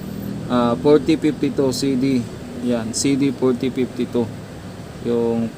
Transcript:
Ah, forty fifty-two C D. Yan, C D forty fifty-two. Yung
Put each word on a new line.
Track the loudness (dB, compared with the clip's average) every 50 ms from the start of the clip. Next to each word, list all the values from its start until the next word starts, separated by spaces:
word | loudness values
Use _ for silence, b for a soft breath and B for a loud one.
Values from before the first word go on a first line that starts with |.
| -10 -8 -8 -8 -8 -6 -6 -6 -4
Ah, | 0 2 2 2 2 2 2
forty | 6 6 6 6 6 4 2 2
fifty-two | 2 0 0 0 0 0 0 2 0 0 0
C | 0 0 0 2 2
D. | 2 2 2 0 0 -4 -8 -12 -12 -12 -10 -4
Yan, | -2 -2 0 0 -2 -4 -2
C | 0 2 2 2 2
D | 2 0 2
forty | 2 2 2 2 2 0 -2 0
fifty-two. | 0 -2 -2 -2 -4 -4 -2 0 0 0 -2 -4 -10 -14 -14 -14 -14 -14 -14 -14 -14 -14 -14 -12 -6 -4
Yung | -2 0 2 2 2 0 0 -2 -2 -2